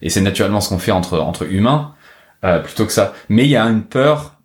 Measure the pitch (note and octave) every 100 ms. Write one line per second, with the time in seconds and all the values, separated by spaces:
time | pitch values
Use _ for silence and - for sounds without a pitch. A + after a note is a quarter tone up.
0 | - G2+ G2 F#2+ G2 G#2 - F2+ - F#2+
1 | F2 E2 D2 D#2+ D#2 F#2+ A2+ D3+ D3 -
2 | - - _ _ F#2+ E2 - - G#2 -
3 | G2 - - G#2+ C#3+ B2+ A2+ A2 - C3
4 | C#3+ D3 - _